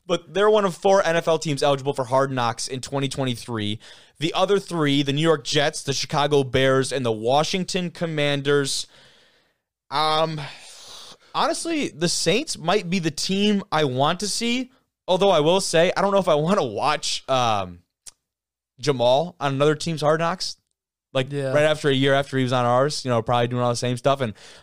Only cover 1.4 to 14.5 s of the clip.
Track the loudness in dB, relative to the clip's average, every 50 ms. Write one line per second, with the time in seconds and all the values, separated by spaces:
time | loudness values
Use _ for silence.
1.4 | 0 -2 -2 0 2 2 2 0 0 -4 -4 -4 -2 0 2 2 2 0 0 -2
2.4 | -2 -2 -2 -4 -8 -8 -8 -10 -8 -6 -4 -4 -4 -4 -4 -4 -4 -4 -4 -6
3.4 | -8 -6 -4 -4 -2 -4 -4 -6 -10 -16 -20 -20 -20 _ _ _ -6 -4 0 0
4.4 | 0 2 2 0 0 -4 -2 0 0 2 2 2 2 0 0 0 2 2 2 2
5.4 | 0 -2 0 0 0 0 -2 -4 -6 -6 -4 -4 -4 -4 -2 -2 0 2 2 2
6.4 | 2 2 0 2 2 4 2 2 0 -2 -4 -4 -2 -2 -2 -2 0 0 2 2
7.4 | 2 0 -2 -4 -4 -4 -4 -6 -6 -6 -6 -8 -8 -6 -4 -2 -2 -2 -2 -2
8.4 | 0 0 0 2 0 0 -4 -6 -8 -10 _ -20 -20 -20 _ _ _ _ _ _
9.4 | _ _ _ _ _ _ _ _ _ _ -4 -2 0 0 0 0 0 -2 -4 -8
10.4 | -10 -12 -14 -18 -20 -20 -20 -20 -20 -20 -20 -20 -20 -20 -20 -20 _ _ -4 -2
11.4 | -2 -2 -2 -4 -6 -4 -4 -4 -4 -6 -4 -4 -4 -2 -2 -2 0 0 0 0
12.4 | -2 -4 -8 -6 -2 -2 -2 -2 -2 -2 -4 -2 -2 -4 -4 -4 -4 -4 -2 0
13.4 | 2 2 2 0 -2 -2 -2 0 0 0 0 0 0 0 0 -2 -4 -6 -4 -4
14.4 | -2 -2